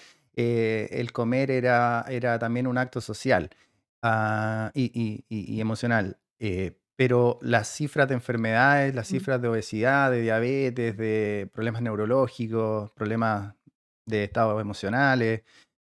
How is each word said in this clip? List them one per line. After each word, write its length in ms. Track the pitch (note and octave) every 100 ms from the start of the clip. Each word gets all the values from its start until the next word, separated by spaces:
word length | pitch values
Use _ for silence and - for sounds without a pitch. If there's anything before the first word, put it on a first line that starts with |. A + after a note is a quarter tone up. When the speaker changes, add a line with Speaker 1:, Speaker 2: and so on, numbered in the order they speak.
| - _ _ -
Speaker 1:
Eh, 520 | A#2+ A#2 A2+ A2 G#2
el 180 | B2+ A#2+
comer 380 | - A#2 B2+ C3+
era, 540 | C3 B2 A#2+ A#2+ A#2 C3+
era 300 | B2 A#2+ A#2
también 280 | A#2 A#2+ B2+
un 100 | B2
acto 220 | B2+ B2
social, 500 | A2 G#2+ C3 G2+ D2+ _ _ _ _ _
ah, 680 | A#2 A2 G#2+ G#2+ A2 A2 A2
y, 100 | C#3 A#2+
y, 300 | A#2+ A2 G#2 -
y, 260 | G#2+ A2 A2
y 40 |
emocional. 580 | A2 A2 A#2+ A2+ F#2+ - _ -
Eh, 400 | G#2+ F#2 F#2 - _ -
pero 420 | C3 B2 A#2+ -
las 260 | A#2+ A#2 G#2+
cifras 380 | - D3 D3+ C3+
de 60 |
enfermedades, 800 | B2 - A#2 A2+ A2+ C#3 C#3+ C#3
las 140 | C3 G#2+
Speaker 2:
Mm. 20 |
Speaker 1:
cifras 320 | - F#3 B2+
de 60 | A#2+
obesidad, 640 | A2+ - G#2+ A#2+ C#3 C3+
de 100 | B2
diabetes, 760 | A2+ A2 A#2+ C#3 C3 A#2+ A#2 G#2+
de 540 | A2 A2 G#2 G#2 G2
problemas 300 | - A2+ A2+
neurológicos, 1080 | A#2+ G#2 G#2+ C3 B2 - A2 A2+ A2 G#2+ G#2
problemas 640 | - G#2+ A2+ A2+ G#2 G2+ - _ _ _ _ -
de 180 | G#2+
estados 360 | G2+ A#2 A2+ G#2+
emocionales, 800 | G#2 G2+ F#2+ B2 C#3 B2+ A2+ A2 - _ _ _ _